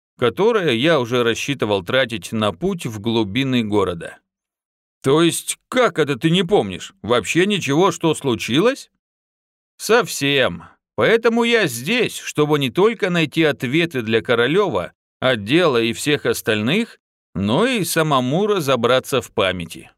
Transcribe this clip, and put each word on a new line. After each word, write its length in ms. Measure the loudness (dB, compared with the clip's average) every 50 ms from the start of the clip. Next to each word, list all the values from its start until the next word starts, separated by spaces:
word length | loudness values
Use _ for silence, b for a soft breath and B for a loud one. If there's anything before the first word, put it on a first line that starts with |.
| _ _ _ -2
которое 520 | -2 0 0 2 2 2 2 2 2 0 0
я 260 | 2 2 2 2 2
уже 240 | 2 0 0 0 2
рассчитывал 600 | 2 0 -2 -2 -4 -4 -2 0 0 0 -2 -2
тратить 480 | 0 0 0 0 0 -4 -8 -10 -6
на 200 | -4 -2 -2 -2
путь 340 | -2 -2 -4 -4 -4 -4 -8
в 140 | -10 -10 -6
глубины 640 | -4 -2 0 0 0 0 -2 -4 -2 0 0 -2 -2
города. 560 | 0 0 0 0 0 -2 -6 -10 -14 -16 -18 _ _ _ _ _ _ _ _ _ _ _ _ _ _ _ _
«То 220 | 0 2 2 4 4
есть, 340 | 2 0 -2 -6 -8 -10 -10 _ -4
как 300 | 0 2 2 2 2 0
это 180 | 0 0 0
ты 140 | 0 0 2
не 140 | 2 2 2
помнишь? 500 | 2 2 2 2 0 -4 -10 -12 -16 -16 _
Вообще 460 | -2 0 0 0 0 0 0 0 2 0
ничего, 420 | 0 -2 -2 0 2 4 4 2
что 220 | 2 0 0 0 0
случилось?» 800 | 0 0 -2 -2 -2 -2 -2 0 2 2 2 0 -2 -8 _ _ _ _ _ _ _ _ _ _ _ _ _ _ _ _ _ _ -8
«Совсем. 880 | -2 2 2 2 2 0 -4 -4 -2 0 2 2 2 0 -2 -4 -14 -18 _ _ _ _ -4
Поэтому 480 | 0 2 2 2 2 2 2 2 2 0
я 220 | 2 2 2 0
здесь, 540 | 0 -4 -6 -4 -2 -2 0 -2 -2 -4 -8
чтобы 400 | -12 -8 -2 0 0 2 2 0
не 100 | 0 -2
только 400 | 0 2 2 2 2 0 -2 -2
найти 340 | 0 0 0 0 0 2 2
ответы 600 | 2 0 0 -4 -2 0 0 0 0 -2 -4 -2
для 180 | 0 0 0
Королева, 720 | 2 2 2 2 2 2 2 2 0 0 0 -4 -4 -6 _ _ _ _ _ -4
отдела 640 | -2 0 0 0 -2 0 2 2 2 4 2 2
и 100 | 0 0
всех 360 | -2 -4 -2 -2 -2 0 0 -2
остальных, 720 | -2 -2 -2 -2 -2 0 0 0 -2 -2 -2 -6 -8 _ _ _ _ _ _ _ -6
но 320 | -4 -2 0 0 0 0
и 180 | 0 0 -2 -4
самому 640 | -2 0 0 0 2 2 0 0 0 0 0 0
разобраться 760 | 0 0 -2 0 0 0 2 2 2 2 2 0 0 -2 -4
в 100 | -4 -4
памяти. 580 | -2 0 0 0 0 -4 -8 -12 -14 -18 -20 -20 _